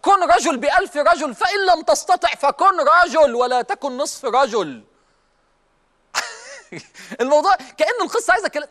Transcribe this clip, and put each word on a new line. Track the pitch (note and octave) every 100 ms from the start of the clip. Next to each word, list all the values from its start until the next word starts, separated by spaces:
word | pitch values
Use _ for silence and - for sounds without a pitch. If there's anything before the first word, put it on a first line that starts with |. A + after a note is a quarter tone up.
"كن | - G4
رجل | F4 E4+ C4+ C4
بألف | C#4+ - F#4+ D4
رجل، | D4 E4+ D4 A3+
فإن | F#4+ G4 F#4+
لم | E4
تستطع | E4+ D4+ - F4+ E4
فكن | - C#4+ C#4+ F#4 F#4
رجل | C#4+ E4+ F4 C#4+ D4 A#3+
ولا | B3 B3
تكن | A#3 G4 C#4+ B3+
نصف | D4 - C4
رجل." | A#3 C#4 A3 E3 A#2+ - _ _ _ _ _ _ _ _ _ _ _ _
<laughs> | - - - - C#5 - E3 - - - -
الموضوع | B3 D4+ E4+ F#4+
كأن | C4+ - D#4+ A#4+
القصة | F4 A#4 -
عايزة | F#4 E4+
كلا-، | - D4